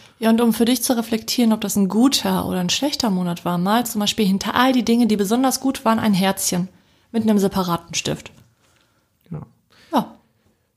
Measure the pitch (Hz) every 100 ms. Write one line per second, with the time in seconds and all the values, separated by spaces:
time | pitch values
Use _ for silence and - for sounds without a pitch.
0 | - - 226 226 240 220 233 254 - 240
1 | 226 220 220 - 233 214 202 208 196 196
2 | 262 - 196 185 185 185 180 - 285 285
3 | 240 185 180 175 175 175 180 226 240 214
4 | 208 - 208 196 208 - 254 254 220 233
5 | 240 208 196 233 262 247 269 269 226 226
6 | 226 190 190 196 - 180 185 - _ _
7 | _ 226 220 208 190 190 180 170 - -
8 | - 156 - - _ _ _ _ _ _
9 | _ _ _ 165 - _ _ _ _ 294
10 | - - _ _ _ _ _